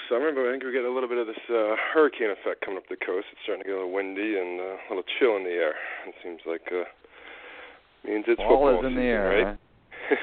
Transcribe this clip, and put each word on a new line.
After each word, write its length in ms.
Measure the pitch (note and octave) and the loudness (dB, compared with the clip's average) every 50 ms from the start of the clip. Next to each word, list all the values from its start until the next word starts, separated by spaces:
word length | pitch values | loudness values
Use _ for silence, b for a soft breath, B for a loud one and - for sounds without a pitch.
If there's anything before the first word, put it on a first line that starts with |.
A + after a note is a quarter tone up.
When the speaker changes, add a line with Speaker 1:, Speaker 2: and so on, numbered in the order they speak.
| - - | -2 0
Speaker 1:
summer, 220 | B2 A#2+ D3 D#3+ | 0 2 2 2
but 140 | D3 C3+ B2+ | 0 0 0
I 60 | A#2+ | 0
think 120 | C3 C3+ C3 | 0 -2 -4
we're 80 | C3 | -2
getting 180 | B2 C3 A#2+ B2 | -2 -2 0 0
a 40 | B2+ | -2
little 160 | C3 B2+ A#2+ | -2 -2 0
bit 80 | B2 A#2+ | 0 -2
of 100 | A#2 A2 | -2 -2
this, 100 | A2 - - - | -4 -8 -4 0
uh, 260 | A#2+ A2+ G#2+ G#2+ A2 G#2+ - - - | 0 2 2 2 2 0 0 2 4
hurricane 360 | D#3+ D#3 C3+ - - A#2 G#2 | 6 6 6 4 2 -2 -2
effect 320 | F#2+ - - F#2+ E2+ - | -2 -2 -4 -4 -4 -4
coming 160 | - - G2 F2+ | -6 -8 -8 -8
up 100 | - - | -8 -8
the 80 | F#2 - | -8 -6
coast. 300 | - - F2+ F#2+ G#2 - | -4 -2 -2 -2 -2 -6
It's 100 | - - - | -10 -10 -6
starting 200 | - G2 F#2 F#2+ | -6 -6 -4 -4
to 60 | F#2+ | -4
get 40 | G2 | -4
a 120 | F#2+ F#2 | -2 -2
little 60 | F2+ | -2
windy 460 | F#2 G2 G2 F#2+ F#2+ G2 G#2 A2 G#2+ F#2+ | -2 -2 -2 -2 -2 -2 -2 0 0 0
and, 200 | F2+ F2+ F2+ F2+ | -2 -2 -4 -4
uh, 40 | F#2 | -4
a 260 | F#2+ F#2+ - - - | -6 -6 -8 -8 -6
little 160 | G#2+ F#2 - - - - | -6 -4 -4 -4 0 4
chill 180 | C3+ A#2+ G#2+ G2 | 4 4 4 4
in 60 | F#2 | 0
the 80 | F2+ | -2
air. 240 | F2 E2+ E2 D2+ - - B B B B B F#2 | 0 0 0 0 0 -2 B B B B B -14
It 80 | - - - | -14 -14 -12
seems 180 | F2+ E2+ D#2 - | -12 -12 -8 -6
like, 260 | E2 E2 E2 - - | -6 -6 -6 -4 -4
uh, 140 | F2+ F2+ E2+ - - _ - B B B B B B B B B B B B B B B B B _ _ - | -4 -4 -4 -6 -10 _ -20 B B B B B B B B B B B B B B B B B _ _ -4
means 220 | - G#2+ G#2+ G#2 A#2 | -2 -2 0 2 2
it's 140 | A#2+ - | 2 4
Speaker 2:
Fall 80 | G2 G#2+ | 6 6
Speaker 1:
football 300 | - C3+ C#3+ C#3 A2 F2 | 6 8 8 6 6 4
Speaker 2:
is 60 | B2+ | 2
in 100 | C3 B2+ | 0 0
the 60 | B2+ | 0
Speaker 1:
season, 80 | B2 B2 | 2 2
Speaker 2:
air, 200 | A#2 G#2+ G2 F#2 | 2 2 2 4
Speaker 1:
right? 160 | G2 G#2+ A#2 | 4 4 4
Speaker 2:
huh? 120 | G2+ G#2+ - _ _ _ _ _ _ B B B B C#3+ B | 2 0 -6 _ _ _ _ _ _ B B B B 0 B